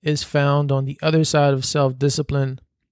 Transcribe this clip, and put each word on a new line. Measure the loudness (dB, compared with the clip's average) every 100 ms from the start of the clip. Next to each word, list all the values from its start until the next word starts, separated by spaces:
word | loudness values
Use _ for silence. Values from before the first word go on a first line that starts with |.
is | -4 -4
found | -2 0 2 0 0
on | -2
the | -4 -4
other | 0 2
side | 2 2 2
of | 2
self-discipline. | -2 0 0 2 -2 0 -2 -2 -4 -6 _ _ _